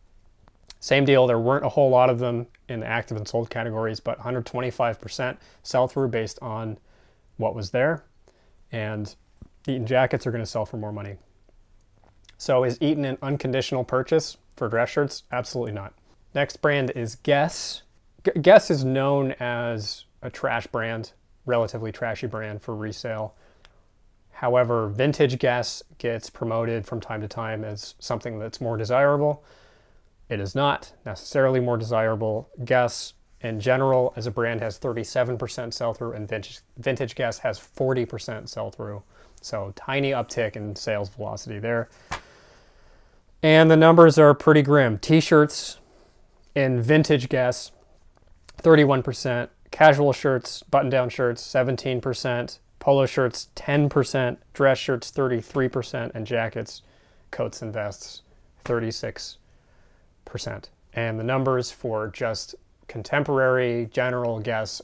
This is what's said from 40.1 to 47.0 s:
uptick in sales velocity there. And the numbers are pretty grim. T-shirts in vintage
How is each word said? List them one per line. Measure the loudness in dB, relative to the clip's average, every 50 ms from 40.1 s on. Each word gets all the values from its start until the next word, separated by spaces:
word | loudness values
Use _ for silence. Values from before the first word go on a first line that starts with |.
uptick | -2 -4 -4 -6 -4 -4 -4 -4 -4
in | -8 -10 -10 -10
sales | -8 -6 -6 -4 -4 -6 -8
velocity | -10 -12 -10 -10 -10 -12 -12 -12 -12 -8
there. | -6 -4 -4 -4 -4 -6 _ -20 -14 -14 -14 -14 -14 -20 -20 -20 -20 -20 -20 _ _ _ _ _ _ -20 _ _ _ _ _ _ _ _ _ 0 4
And | 6 8 8 8 8
the | 8
numbers | 8 8 8 10 10 10 10 10
are | 10 8 8 8
pretty | 6 6 6 6 6
grim. | 6 6 4 4 4 2 0
T-shirts | -2 2 4 4 4 6 6 6 6 6 4 2 -6 -8 -10 -12 -14 -20 _ _ _ -20 _ _ _ _ _ _ _ _ _ -2
in | 0 0 2 2 0
vintage | 2 4 4 4